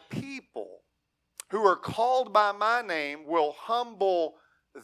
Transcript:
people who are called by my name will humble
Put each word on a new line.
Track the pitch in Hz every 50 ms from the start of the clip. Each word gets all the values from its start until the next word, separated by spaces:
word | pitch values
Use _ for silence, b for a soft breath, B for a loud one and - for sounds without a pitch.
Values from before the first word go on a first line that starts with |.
| - -
people | - - 269 277 277 254 - _ - 117 98 90 92 - _ _ _ _ _ _ _ _ _ _ _ - - -
who | 190 220 214
are | 190 175
called | - - - - 214 226 254 254 262 247 214
by | 196 208 208 202
my | 202 202 214 220 240 247
name | 233 196 165 156 147 143 147 156 156
will | 147 170 165 151 147 147
humble | - - - 233 240 247 233 220 185 196 190 180 170 160 151 b b b b b b b _ - 131